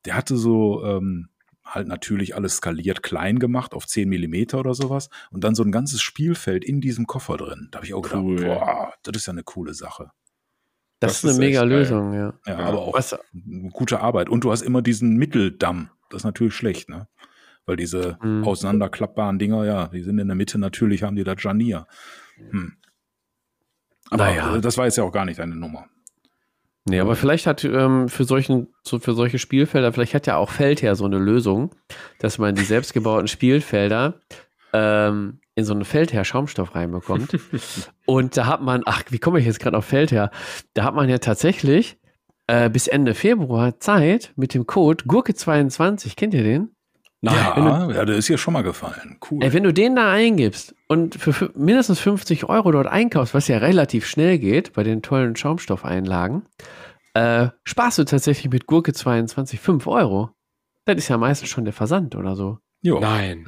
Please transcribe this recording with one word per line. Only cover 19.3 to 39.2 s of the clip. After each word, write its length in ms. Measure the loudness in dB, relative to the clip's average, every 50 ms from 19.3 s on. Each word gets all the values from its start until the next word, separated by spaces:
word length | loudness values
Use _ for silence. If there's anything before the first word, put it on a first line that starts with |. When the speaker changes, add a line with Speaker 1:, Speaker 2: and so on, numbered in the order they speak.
| -2 -2
Speaker 1:
Dinger, 260 | -2 0 0 0 0
ja, 220 | -2 -2 -2 -4 -6
die 140 | -8 -10 -6
sind 160 | -2 -2 -2
in 80 | -2
der 80 | -2 -2
Mitte, 220 | -2 -4 -4 -2 -4
natürlich 460 | -4 -4 -4 -2 0 0 0 0 -2
haben 100 | -4 -4
die 80 | -4 -4
da 160 | -4 -4 -4
Scharnier. 480 | -4 -2 0 0 0 0 -2 -6 -8 _ _ -20 -20 -20 -20 -20 -20 -20 _ _ -18 -8
Hm. 280 | -8 -8 -8 -8 -14 _ _ _ _ _ _ _ _ _ _ _ _ _ _ _ _ _ _ _ _ _ _ _ _ _ _ -6
Aber, 140 | -2 0 2
Speaker 3:
Naja. 320 | 2 0 0 -2 -2 -2
Speaker 1:
äh, 40 | -2
das 180 | 0 -2 0 0
war 80 | 0
jetzt 100 | 0 0
ja 80 | 0 -2
auch 80 | -2 -2
gar 120 | -4 -4
nicht 140 | -4 -6 -8
deine 160 | -8 -8 -8
Nummer. 300 | -10 -10 -12 -12 -14 -18 _ _ _ _ -20 _ _ _ _ _ _ _ _ _ _ _ _ _ _ -4 -2
Speaker 3:
Nee, 120 | 0 2
aber 160 | 2 2 0
vielleicht 300 | 2 2 2 2 2 2
hat, 180 | 0 -2 0 -2
ähm, 440 | -2 2 2 4 4 4 2 2 0
für 160 | 0 -2 0
solchen, 440 | 2 2 0 2 2 0 0 0 -2 _ _ -10
so 160 | -6 -6 -4
für 140 | -2 -2 0
solche 260 | 2 0 0 0 -2
Spielfelder, 540 | -4 0 2 2 2 4 2 2 2 2 2
vielleicht 220 | 2 -2 0 0
hat 120 | -2 0
ja 100 | 0 0
auch 120 | 0 0 -2
Feldherr 460 | 0 0 2 2 2 2 2 2 2
so 80 | 2 0
eine 140 | 0 0 0
Lösung, 560 | 2 4 2 2 4 2 0 0 0 -4 -8 _ _ _ -20 -20 -20 -20 _ -4
dass 200 | -4 -4 -2 0
man 160 | 0 0 2
die 80 | 0 0
selbstgebauten 640 | 2 2 0 0 0 -4 -2 0 2 0 0 0 -2
Spielfelder, 920 | -4 0 2 4 4 4 2 0 0 0 2 2 2 2 0 -2 -2 -6 _ _ -20 -20 -20 _ _ _ _ -4 0
ähm, 680 | 2 2 4 4 4 2 2 0 -2 -4 -8 -10 -14 _ _ -4
in 100 | -4 -2
so 100 | 0 0
einen 100 | -2 -2
Feldherr-Schaumstoff 880 | -2 0 0 2 2 2 -2 -2 0 -2 -2 -4 -4 -4 -4 -6 -4 -4
reinbekommt. 580 | -6 -4 -4 -6 -8 -4 -4 -4 -2 -2 -4 -6
Speaker 1:
<laughs> 760 | -6 -6 -6 -10 -8 -8 -8 -12 -14 -14 -14 _ _ -2
Speaker 3:
Und 300 | 0 2 2 2 2 0
da 100 | 0 2
hat 160 | 2 0 0 0
man, 200 | 0 -2 0 0
ach, 160 | -2 -4 -4 -4 -4
wie 80 | -6
komme 200 | -2